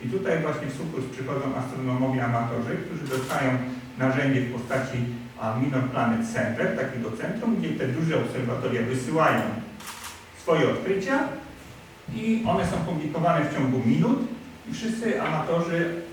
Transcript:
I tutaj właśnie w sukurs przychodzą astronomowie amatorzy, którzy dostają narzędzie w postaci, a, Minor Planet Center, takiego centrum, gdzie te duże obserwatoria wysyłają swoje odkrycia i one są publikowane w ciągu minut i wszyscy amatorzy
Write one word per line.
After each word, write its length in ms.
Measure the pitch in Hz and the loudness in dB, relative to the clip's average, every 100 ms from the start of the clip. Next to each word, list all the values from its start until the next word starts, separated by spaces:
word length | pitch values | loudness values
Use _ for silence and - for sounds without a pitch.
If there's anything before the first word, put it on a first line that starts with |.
| 135 | -2
I 20 | |
tutaj 320 | 190 175 165 | -2 2 2
właśnie 280 | 151 143 143 | 2 -2 -4
w 100 | - | -6
sukurs 280 | 165 - 131 | -6 -4 -6
przychodzą 440 | - 131 139 131 131 | -6 -4 -2 -2 -2
astronomowie 680 | 127 131 131 127 131 127 120 | -4 -4 0 2 2 2 2
amatorzy, 520 | 117 117 127 117 180 - | 2 0 -2 -2 -2 -4
którzy 320 | 165 135 131 | -6 -2 -2
dostają 320 | 131 127 135 127 123 - - - | 0 0 2 0 -2 -6 -10 -2
narzędzie 440 | 131 131 139 131 | 2 2 4 2
w 120 | 120 | 2
postaci, 440 | 113 113 131 127 123 120 117 - - | -4 -2 -2 0 -2 -2 -4 -10 -6
a, 200 | 110 117 | -2 2
Minor 240 | 143 135 | 2 2
Planet 440 | 123 113 117 113 - | 0 2 2 2 0
Center, 440 | - - - 185 - | 0 0 0 0 0
takiego 340 | - 120 - | -2 -2 -4
centrum, 440 | - - 214 233 196 | -4 -4 -2 0 2
gdzie 140 | 160 | 0
te 180 | 143 131 | 0 0
duże 320 | 127 160 139 | 2 2 2
obserwatoria 640 | - - 120 120 - 120 | 0 -2 -2 0 0 0
wysyłają 600 | 117 127 - 156 160 113 107 - - - - - - - - - | 0 0 0 4 4 4 0 -4 -8 -12 -14 -12 -12 -14 -18 -12
swoje 280 | - 160 139 | 2 4 4
odkrycia 500 | - 185 190 - 277 302 - - - - - - - - 226 | 2 0 0 2 2 2 -4 -10 -16 -16 -18 -20 -18 -10 -4
i 280 | 226 220 - | 2 2 4
one 200 | 185 180 | 2 2
są 100 | 170 | 0
publikowane 680 | 165 165 151 165 170 165 139 | 0 -2 -2 2 4 4 2
w 100 | - | 0
ciągu 260 | 131 123 113 | 2 2 4
minut 340 | 156 226 269 - - - - - | 4 6 4 0 -6 -12 -16 -10
i 40 | |
wszyscy 480 | - 226 226 233 165 | -6 -4 -2 0 0
amatorzy 760 | 156 160 - 170 170 165 165 170 170 | 0 0 2 0 2 0 0 -2 -8